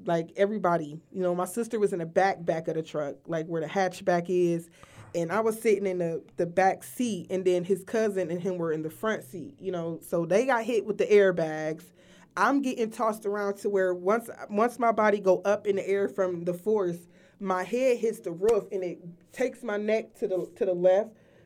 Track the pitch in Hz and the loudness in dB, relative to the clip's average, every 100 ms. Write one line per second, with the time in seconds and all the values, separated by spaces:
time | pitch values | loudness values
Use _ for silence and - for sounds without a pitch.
0 | - 170 165 - 202 214 175 170 147 156 | 0 0 0 0 0 2 2 2 -2 -12
1 | _ 196 180 175 180 233 226 226 202 185 | _ -2 0 0 -2 -2 -4 0 0 0
2 | 165 180 190 - 175 160 165 156 160 151 | -2 2 2 0 -2 -2 -2 -4 -4 -4
3 | 143 - - 165 165 165 156 202 185 180 | -6 -8 -8 -6 -4 -4 -2 0 -2 0
4 | 190 175 175 180 175 170 170 - - - | 0 2 2 2 2 0 -4 -20 -20 -20
5 | - 175 165 196 220 220 233 202 196 180 | -8 -4 -2 0 0 0 2 2 2 -2
6 | 170 165 - - 170 175 190 - - - | -2 -4 -8 -4 -2 4 2 2 -8 -4
7 | 240 185 - 185 185 180 175 185 - 226 | -4 -4 -4 -2 2 2 0 -2 -2 -2
8 | 220 190 170 175 190 180 165 156 156 - | 0 0 -4 -4 -4 -2 -2 -2 -4 -4
9 | 220 196 - 185 113 - 185 175 165 160 | -4 -4 -6 -14 -14 -10 -6 -4 -4 -8
10 | - 175 165 190 262 233 202 226 220 208 | -4 -2 2 2 2 0 2 -2 0 -2
11 | 190 208 190 175 160 156 156 160 - _ | 4 6 6 4 -2 -2 -6 -6 -12 _
12 | - - - - 214 277 254 247 220 220 | -20 -20 -10 0 2 2 0 -2 -4 -2
13 | 226 214 202 208 202 202 214 196 185 180 | -2 -2 -4 -4 -4 -4 -2 0 0 0
14 | 180 226 233 - - 208 233 233 233 226 | 0 0 -2 -14 -6 0 0 2 0 4
15 | 214 208 185 180 196 208 208 190 180 202 | 4 4 4 4 2 0 0 -2 0 0
16 | 196 - 185 175 170 175 214 214 180 170 | 0 0 -2 -2 -4 -4 0 0 0 -4
17 | - - - - 196 185 180 233 262 240 | -12 -20 -20 -10 -2 -2 0 0 2 2
18 | 226 202 180 165 208 214 190 190 180 175 | 0 -2 -8 0 2 2 0 -6 -6 -8
19 | 170 - _ - 254 - 233 208 208 220 | -14 -20 _ -4 -4 -4 -6 -4 0 0
20 | 220 - 208 185 180 - 196 175 180 190 | -2 -6 -4 -2 -4 -4 -2 2 4 4
21 | - - _ _ | 2 -8 _ _